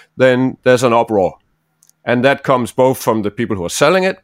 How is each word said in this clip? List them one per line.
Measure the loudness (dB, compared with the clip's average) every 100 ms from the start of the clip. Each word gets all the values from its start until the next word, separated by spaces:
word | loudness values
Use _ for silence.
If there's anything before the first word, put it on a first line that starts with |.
| _ 0
then | 2 2 -2 -2
there's | 0 2
an | 2
uproar. | 2 0 0 -2 -4 _ _ _ _ _ _
And | -4 0
that | 2 0
comes | 0 -2 -2
both | 0 0 0
from | -2 -2
the | -4
people | -6 -6 -6
who |
are | -6
selling | -2 0 2
it, | 0 -4